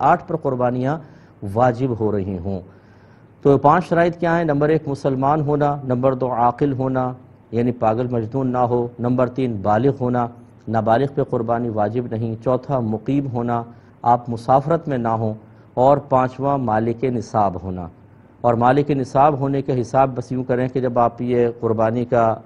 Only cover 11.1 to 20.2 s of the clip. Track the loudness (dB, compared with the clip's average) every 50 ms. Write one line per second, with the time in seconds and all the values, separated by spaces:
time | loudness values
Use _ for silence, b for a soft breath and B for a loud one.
11.1 | -2 -2 -4 -2 -2 -4 -2 0 -2 -2 -2 -4 -2 -2 -2 -2 -2 -4 -6 -4
12.1 | -6 -6 -4 -6 -6 -4 -2 -2 -2 -2 -2 -2 -4 -2 -2 -2 -4 -4 -4 -2
13.1 | -2 -2 -2 -2 -4 -4 -2 -2 -2 -4 -4 -6 B B B B B B 2 2
14.1 | 2 2 2 -4 -8 -6 0 2 2 2 2 2 -2 -2 -2 -2 -4 -2 0 0
15.1 | 0 0 0 -2 -4 -6 B B B B B B B 2 4 4 4 2 2 0
16.1 | 2 2 2 0 -2 -4 -2 -2 -2 0 0 0 0 0 0 0 -2 -2 -2 -2
17.1 | -2 -2 -4 -2 0 2 2 2 0 -4 -8 -8 -8 -8 -10 -12 -14 -18 b b
18.1 | b b b b b b 0 0 2 4 4 4 4 4 2 0 0 -2 -2 -2
19.1 | 2 4 4 4 4 2 -2 -2 -2 -2 -2 -2 -2 -2 -2 0 2 2 2 2
20.1 | 0 -6